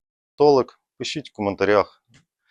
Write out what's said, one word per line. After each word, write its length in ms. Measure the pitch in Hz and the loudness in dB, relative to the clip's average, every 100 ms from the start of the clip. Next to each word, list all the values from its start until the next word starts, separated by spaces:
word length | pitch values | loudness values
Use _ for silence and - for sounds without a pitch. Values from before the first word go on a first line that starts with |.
| _ _ _ | _ _ _
столик, 460 | - 147 139 - - _ - | 0 2 2 0 -8 _ -16
пишіть 320 | 127 156 - | -12 -12 -14
в 40 | |
коментарях, 680 | - 101 92 98 104 - _ _ _ _ _ _ | -8 -6 -2 0 0 0 _ _ _ _ _ _